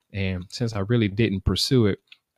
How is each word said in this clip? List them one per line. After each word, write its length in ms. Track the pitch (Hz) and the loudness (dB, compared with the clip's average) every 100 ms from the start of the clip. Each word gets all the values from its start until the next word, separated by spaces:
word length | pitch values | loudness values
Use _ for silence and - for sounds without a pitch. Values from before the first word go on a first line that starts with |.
| _ | _
And 320 | 98 95 92 90 | -6 -4 -4 -8
since 240 | - 117 | -6 -4
I 60 | 107 | -4
really 300 | 98 120 107 | 0 2 2
didn't 320 | 98 110 95 | 2 0 0
pursue 460 | - 92 - 131 107 | -2 -2 2 4 4
it, 120 | - _ - _ | 0 _ -20 _